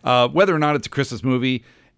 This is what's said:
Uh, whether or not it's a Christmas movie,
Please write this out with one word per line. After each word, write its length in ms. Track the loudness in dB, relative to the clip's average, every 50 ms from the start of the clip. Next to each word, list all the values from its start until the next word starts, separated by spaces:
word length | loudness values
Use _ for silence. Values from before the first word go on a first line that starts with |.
| -2
Uh, 240 | 0 2 2 2 2
whether 260 | 4 2 2 2 2
or 60 | 0
not 160 | 0 0 0
it's 120 | -2 -4 -6
a 20 |
Christmas 340 | -4 -4 -4 -4 -6 -6 -2
movie, 400 | -2 0 0 0 -2 -2 -4 -8 _ _ _ _ _ _